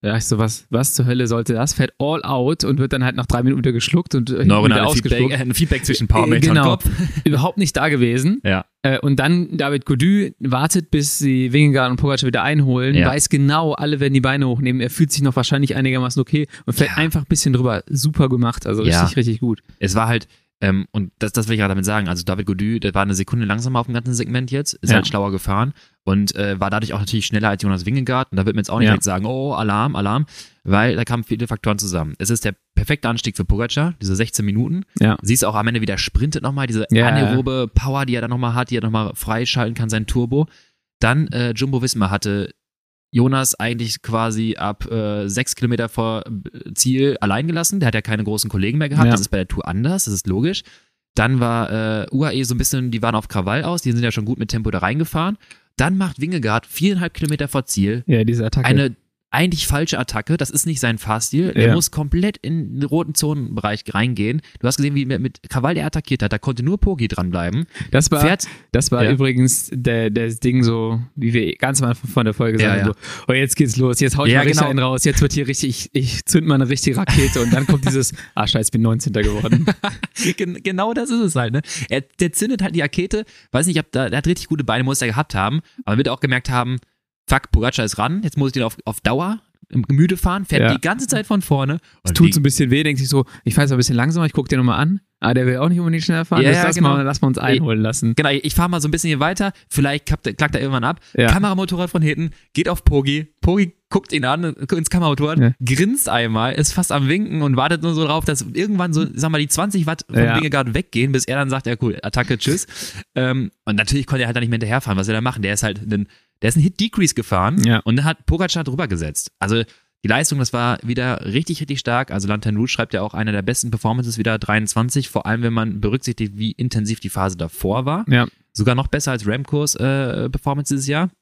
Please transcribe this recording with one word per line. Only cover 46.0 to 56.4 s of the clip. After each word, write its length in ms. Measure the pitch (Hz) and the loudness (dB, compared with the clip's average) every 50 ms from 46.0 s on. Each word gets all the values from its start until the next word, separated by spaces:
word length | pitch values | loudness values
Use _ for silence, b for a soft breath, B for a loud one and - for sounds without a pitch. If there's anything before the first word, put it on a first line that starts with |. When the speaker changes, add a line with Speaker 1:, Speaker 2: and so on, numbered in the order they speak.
| 117 113 113 110 - | -4 -2 -4 -6 -8
Speaker 2:
äh, 460 | - 113 101 95 - _ - - - - | -8 -10 -10 -10 -12 _ -14 -16 -12 -4
Ziel 420 | - - 127 131 131 135 143 127 - | -2 0 0 2 2 2 0 0 0
allein 260 | - 101 98 117 139 | 0 0 0 0 -2
gelassen. 340 | 165 165 165 170 - 202 196 | -2 -4 -2 -2 -2 -2 0
Der 60 | 156 117 | 0 0
hat 60 | 107 | 0
ja 80 | 110 | 0
keine 220 | - - 110 107 107 | -2 -2 -4 -2 -2
großen 260 | 104 107 104 - 107 | -2 -2 -4 -4 -2
Kollegen 280 | - 98 95 104 123 151 | -2 0 0 0 0 0
mehr 100 | 156 147 | -2 0
gehabt. 180 | 139 151 120 | 2 4 6
Speaker 1:
Ja. 60 | 117 | 6
Speaker 2:
Das 80 | 117 101 | 6 4
ist 80 | 95 - | 2 -2
bei 100 | - 98 | -2 -4
der 100 | 95 - | -2 -4
Tour 180 | - - - | -6 -6 -6
anders, 380 | - 85 98 117 147 185 190 - | -4 -4 -2 0 0 0 -2 -2
das 100 | 117 101 | -2 -4
ist 120 | 92 - | -4 -2
logisch. 360 | 101 92 98 123 165 196 - b b b b b b b b _ _ _ | -2 -2 0 0 -2 -2 -4 b b b b b b b b _ _ _
Dann 260 | - 107 117 135 127 | 0 2 2 2 2
war, 600 | 120 117 117 117 113 - 104 110 110 110 110 107 | 0 0 0 -2 -2 -2 -4 -4 -2 -2 -2 -4
äh, 40 | 101 - | -4 -4
U 120 | - 131 151 | -2 -2 -2
A 80 | 151 | 0
E 100 | - 131 | -2 -2
so 120 | 135 117 123 | -2 -2 -2
ein 40 | 117 | -2
bisschen, 320 | - - - 131 127 123 | -2 -2 -2 -2 -2 -2
die 100 | 117 113 | -2 -2
waren 120 | 107 117 113 | 0 0 0
auf 140 | 107 107 - | 0 -2 -2
Krawall 360 | - 107 92 95 107 143 160 | -4 -4 -2 0 -2 -2 -2
aus, 160 | 165 175 175 | -2 -4 -2
die 100 | - 131 | -2 0
sind 100 | 117 117 | 0 0
ja 100 | 120 117 | 0 0
schon 140 | - 117 107 | -2 -2 -2
gut 120 | 107 127 - | -4 -4 -4
mit 120 | 117 101 | -4 -4
Tempo 200 | - 120 110 110 | -4 -4 -4 -2
da 80 | 101 92 | -4 -2
reingefahren. 600 | 85 92 120 151 160 - - 156 165 185 214 b b b b b b b b - | -2 0 0 0 -2 -2 -2 -4 -2 -2 -4 b b b b b b b b -2
Dann 180 | 139 160 190 | 0 0 2
macht 240 | 190 190 180 139 - | 0 0 -2 -4 -4
Vingegaard 460 | 139 165 185 165 | -6 -4 -2 -2